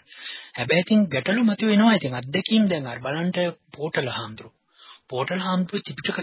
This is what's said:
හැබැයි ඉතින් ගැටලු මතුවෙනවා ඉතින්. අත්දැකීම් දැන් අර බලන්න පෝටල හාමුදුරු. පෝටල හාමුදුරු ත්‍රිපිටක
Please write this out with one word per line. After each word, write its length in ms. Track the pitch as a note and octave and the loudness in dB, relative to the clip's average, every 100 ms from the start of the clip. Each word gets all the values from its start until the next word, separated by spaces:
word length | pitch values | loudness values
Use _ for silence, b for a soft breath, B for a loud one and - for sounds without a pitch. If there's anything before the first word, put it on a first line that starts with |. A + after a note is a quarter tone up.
| _ B B B B | _ B B B B
හැබැයි 320 | - B2 D#3+ | -8 0 2
ඉතින් 240 | F#3 G#3+ F#3+ | 4 4 4
ගැටලු 340 | C3+ D3+ A3 | 0 0 2
මතුවෙනවා 520 | A3+ G3 A3 G#3 A3+ G#3 | 2 2 4 6 6 6
ඉතින්. 180 | C3+ | 2
අත්දැකීම් 500 | B2 B2 F3 F#3+ A3 G#3 | -4 -4 -4 2 2 4
දැන් 200 | E3 C3 | 2 -4
අර 120 | A#2 | -8
බලන්න 320 | B2+ D3+ F3 F3+ F3 E3 _ | -6 -2 -2 0 -2 -4 _
පෝටල 400 | - D#3 D#3+ C3 | -10 -6 -4 -4
හාමුදුරු. 400 | A2 A2 A2 A#2 _ _ B B B | -6 -10 -14 -18 _ _ B B B
පෝටල 360 | _ B2+ C3 F#3 | _ -6 -4 -4
හාමුදුරු 380 | F#3 F#3 F3+ G3+ | -2 -2 -2 -4
ත්‍රිපිටක 400 | - C#3 - G3 | -8 -8 -6 -6